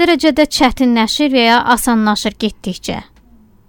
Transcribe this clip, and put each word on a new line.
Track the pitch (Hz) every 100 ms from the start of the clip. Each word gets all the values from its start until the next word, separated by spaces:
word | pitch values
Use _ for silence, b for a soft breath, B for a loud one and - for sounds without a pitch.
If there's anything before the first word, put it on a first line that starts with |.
dərəcədə | 349 311 320 285 302
çətinləşir | - 262 - 254 233 220 - 294
və | 262 233
ya | 240 - 233
asanlaşır | 254 226 214 208 214 -
getdikcə? | 214 - 196 - - - - _ _ - _ _